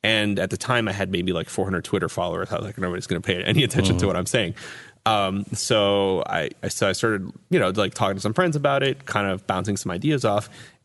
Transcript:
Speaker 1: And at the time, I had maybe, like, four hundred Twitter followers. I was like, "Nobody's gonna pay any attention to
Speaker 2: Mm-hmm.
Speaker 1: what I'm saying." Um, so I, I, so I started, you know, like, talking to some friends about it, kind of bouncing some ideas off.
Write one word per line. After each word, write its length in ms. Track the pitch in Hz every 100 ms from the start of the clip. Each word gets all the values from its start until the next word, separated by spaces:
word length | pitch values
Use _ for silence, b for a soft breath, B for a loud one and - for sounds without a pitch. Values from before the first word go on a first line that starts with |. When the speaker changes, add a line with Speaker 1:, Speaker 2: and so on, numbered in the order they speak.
Speaker 1:
And 340 | 107 110 104 98
at 120 | 95
the 60 | 107
time, 320 | - 120 110
I 40 |
had 180 | 98 95
maybe, 200 | 95 90
like, 160 | 85 80
four 160 | -
hundred 200 | 95 90
Twitter 240 | - 98 82
followers. 400 | - 87 87 92
I 60 | 85
was 80 |
like, 120 | 101 -
"Nobody's 300 | 90 90 -
gonna 140 | 87
pay 200 | - 90
any 200 | - 147
attention 320 | 127 139 95 -
to 40 |
Speaker 2:
Mm-hmm. 60 | 98
Speaker 1:
what 80 | 87
I'm 100 | -
saying." 280 | 120 87 - B B B B 110
Um, 400 | 107 98 98 101
so 680 | - - 113 101 101 98 90 -
I, 240 | 85 73 -
I, 60 | 98
so 200 | - 101
I 40 |
started, 380 | 90 113 104 92 - -
you 80 | 175
know, 120 | 95
like, 240 | 101 95
talking 220 | - 101 98
to 40 |
some 140 | 104
friends 200 | 113 180 147
about 260 | 139 139
it, 240 | 135 135 -
kind 200 | 107 98
of 180 | 95 -
bouncing 300 | 92 98 98
some 120 | -
ideas 340 | 90 143 147 117
off. 240 | 104 - B B B